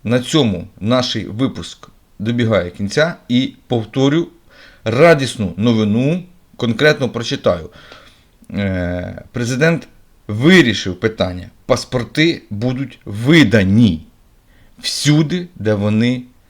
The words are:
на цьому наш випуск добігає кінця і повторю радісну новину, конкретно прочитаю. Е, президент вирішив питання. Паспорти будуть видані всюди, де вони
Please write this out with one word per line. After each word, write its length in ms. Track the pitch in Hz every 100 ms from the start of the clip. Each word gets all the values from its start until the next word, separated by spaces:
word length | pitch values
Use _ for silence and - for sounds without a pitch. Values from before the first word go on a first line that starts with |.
на 160 | 104 123
цьому 480 | 127 160 123 90 92 -
наш 360 | 104 127 123 117
випуск 720 | - 104 135 - 85 - - _ _ -
добігає 500 | 104 120 113 101 87
кінця 460 | - 101 147 160 - -
і 260 | 123 131 - -
повторю 600 | 120 107 135 135 156 - - _ - - -
радісну 680 | 113 117 170 156 127 - 98 85
новину, 680 | 117 110 107 107 135 180 - - _ -
конкретно 520 | 120 110 151 139 127
прочитаю. 600 | 117 117 139 - 87 80 - - - - _ _ _ -
Е, 720 | 98 98 92 87 90 92 - -
президент 560 | 113 117 127 156 160 - - _ _ -
вирішив 720 | 104 143 185 127 101 98 90
питання. 500 | 113 - 92 90 95 - -
Паспорти 760 | 123 - 127 113 - 165 143 -
будуть 500 | 104 120 127 139 - -
видані 1000 | 101 120 165 135 107 95 104 117 80 - _ _ _ _ _ _ -
всюди, 680 | - - 143 151 156 180 175 -
де 180 | 104
вони 500 | 104 104 107 120 127 123 _ _